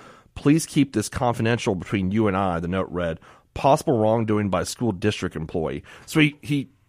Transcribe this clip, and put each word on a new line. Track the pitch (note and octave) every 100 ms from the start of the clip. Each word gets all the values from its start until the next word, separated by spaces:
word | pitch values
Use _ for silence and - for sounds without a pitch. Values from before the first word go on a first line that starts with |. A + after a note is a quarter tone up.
| - - _
"Please | - C#3+ D#3+ -
keep | - C3+
this | G#2+ G#2
confidential | - B2 A#2 A2+ A#2 - F#2+
between | E2+ G#2+ F#2
you | G#2 G#2+
and | F#2+
I," | G2 E2+
the | E2+
note | F#2+ F#2
read. | F2 F2 E2 - - _
"Possible | - C#3 D3+ - B2
wrongdoing | G#2+ A2+ A2 G#2+ G#2
by | F#2
school | E2 - A#2+
district | F2+ G#2 - F2+ D#2+
employee." | D#2+ F#2 D2+ C#2+ - -
So | - D#3
he, | D3+ C#3+
he, | - D3 C3 _